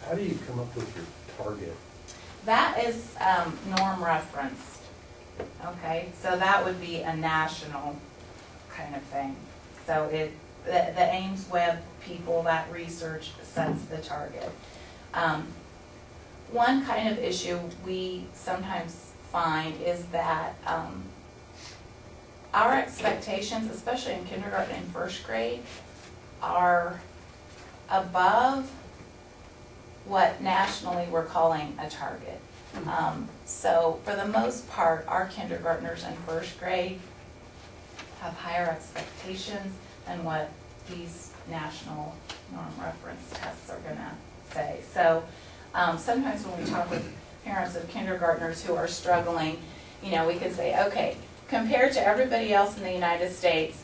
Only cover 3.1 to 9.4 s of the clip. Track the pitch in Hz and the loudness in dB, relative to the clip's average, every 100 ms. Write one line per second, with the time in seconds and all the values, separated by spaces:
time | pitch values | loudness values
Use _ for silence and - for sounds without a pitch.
3.1 | - 190 180 165 - 190 190 196 185 175 | 2 6 6 4 -4 0 2 2 2 2
4.1 | 160 - 143 135 131 - - - - - | 2 0 -6 -6 -6 -12 -14 -16 -18 -18
5.1 | - - - - - 170 175 165 165 180 | -18 -18 -10 -10 -8 -10 -6 -2 -2 -2
6.1 | - 190 180 190 202 185 180 170 170 - | -4 0 4 8 8 6 -2 -4 -4 -2
7.1 | 160 160 160 160 - 151 147 147 147 - | 0 2 2 2 -2 -6 -6 -6 -8 -12
8.1 | - - - - - - - 151 143 - | -16 -18 -18 -18 -18 -14 -10 -8 -8 -4
9.1 | 139 139 131 | -4 -4 -6